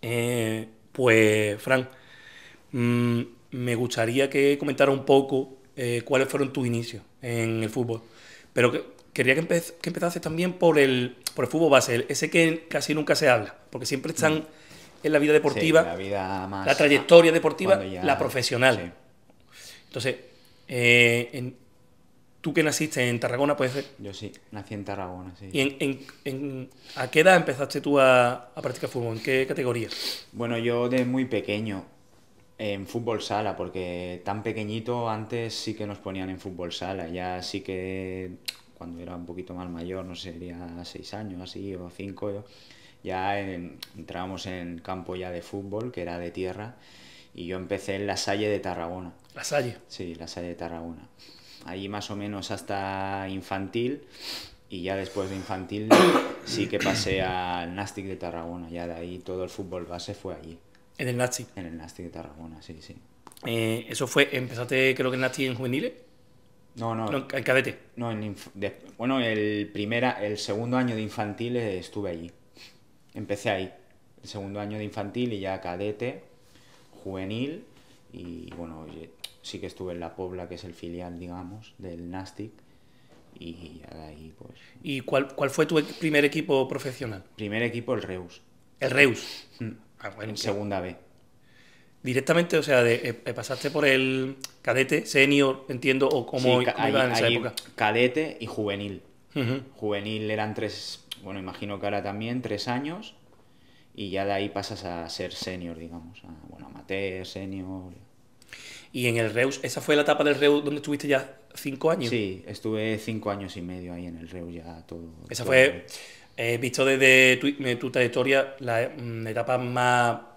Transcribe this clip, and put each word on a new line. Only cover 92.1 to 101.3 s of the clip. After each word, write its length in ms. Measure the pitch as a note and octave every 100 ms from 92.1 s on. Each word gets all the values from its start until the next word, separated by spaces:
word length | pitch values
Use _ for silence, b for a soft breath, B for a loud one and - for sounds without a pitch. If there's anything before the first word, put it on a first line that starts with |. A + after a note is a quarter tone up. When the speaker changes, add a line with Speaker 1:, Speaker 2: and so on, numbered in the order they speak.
| B2+ C3 E3 F3 E3
Speaker 1:
o 60 |
sea, 200 | D3 C3
de, 120 | A#2+ A#2+
eh, 260 | B2+ A2+ -
eh, 80 |
pasaste 380 | A#2 A2+ B2+ C#3+
por 140 | D3+ C#3+
el 520 | C3+ C3 C3 C3 C3+ - -
cadete, 440 | - A#2+ C3+ D3+ -
senior, 580 | C#3+ C3+ C#3+ C#3 C3 -
entiendo, 380 | B2+ C3+ C3 C3+
o 180 | C3 A2+
cómo, 320 | C3+ B2+ B2
Speaker 2:
Sí, 60 | B2
ca-, 80 |
Speaker 1:
cómo 120 | - A2
Speaker 2:
ahí, 60 |
Speaker 1:
iba 140 | C3+ B2+
en 60 |
esa 140 | A#2+ A#2+
Speaker 2:
ahí 100 | A#2
Speaker 1:
época. 180 | A#2 - - -
Speaker 2:
cadete 640 | G#2+ A2 B2 D#3 D#3 -
y 60 | A2+
juvenil. 560 | - G#2 G2+ G2+ F#2 - _ _ D3+
Speaker 1:
Ujú. 260 | A#2 C3+ C3 -
Speaker 2:
Juvenil 540 | A2 G2+ G#2 G#2+ G#2+
eran 240 | G#2+ G#2+
tres, 500 | G#2 G#2+ - - - - -
bueno, 160 | G2